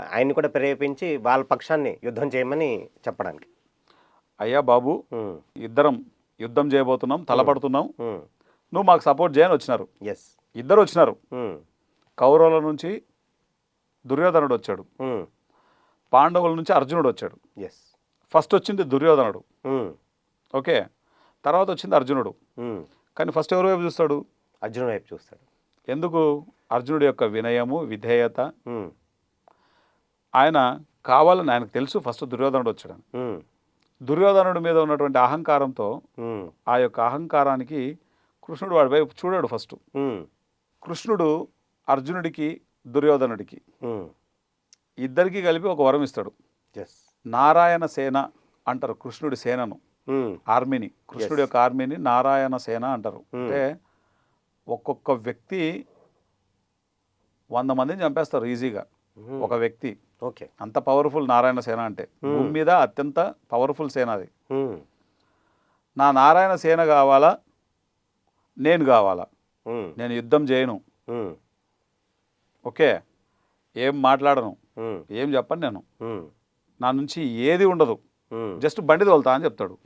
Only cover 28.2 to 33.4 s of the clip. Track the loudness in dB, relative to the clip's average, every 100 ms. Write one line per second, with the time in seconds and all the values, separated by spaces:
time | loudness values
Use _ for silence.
28.2 | 0 -2 -8 -8 -12 -10 -12 -16 _ _
29.2 | _ _ _ _ _ _ _ _ _ _
30.2 | _ 4 4 4 0 -2 -14 _ 2 6
31.2 | 6 4 2 -2 -2 -6 -4 -4 -6 -10
32.2 | -10 -4 -2 0 -2 -6 -14 -20 _ -10
33.2 | -8 -10